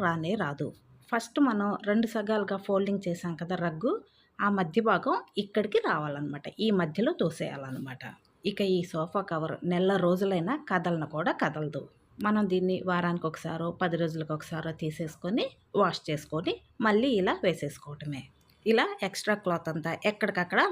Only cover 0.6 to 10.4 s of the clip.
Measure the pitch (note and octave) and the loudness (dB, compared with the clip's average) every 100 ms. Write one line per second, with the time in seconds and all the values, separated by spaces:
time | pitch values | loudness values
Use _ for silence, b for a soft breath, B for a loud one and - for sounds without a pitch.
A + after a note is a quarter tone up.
0.6 | C#3 - _ - - A#3 - - C#4 G#3 | -6 -8 _ -20 -4 -4 -2 2 4 4
1.6 | G3+ - G3+ G#3+ A3+ A3+ G#3 G#3+ G3+ G3 | 0 0 2 2 2 0 0 0 0 -4
2.6 | G3 G3 G3+ G3 F#3 F3 F3 D#3+ E3+ F3 | 0 2 2 0 -2 -4 -4 -6 -4 -2
3.6 | E3+ D#3+ A#3+ G#4+ b b b - G3+ G3 | -2 0 0 -2 b b b -2 0 2
4.6 | E3 A3+ A3 F#3 B3+ F4 - - G3+ G#3+ | 2 2 4 4 2 -2 -2 -6 -2 -2
5.6 | G#3 A4+ G4+ D#3+ D3+ C#3+ D3 D3 - - | 2 0 2 0 -2 -4 -6 -8 -10 -2
6.6 | A3 G3 E3 D#3+ B3+ F4+ E3+ D#3 D3+ C#3 | 2 4 2 2 0 2 0 0 -6 -6
7.6 | C3+ C3 C3+ B2+ A#2 - _ _ G#3 G3+ | -8 -8 -8 -10 -14 -16 _ _ -6 -2
8.6 | G3 F#3 F3 D#3+ E3+ G#3 F#3+ D#3+ D#3 - | 2 2 0 -4 -2 -4 -2 -4 -4 -4
9.6 | F3 F3+ F#3+ G3 F3 F#3 G3 F#3 | 0 2 4 4 4 4 2 2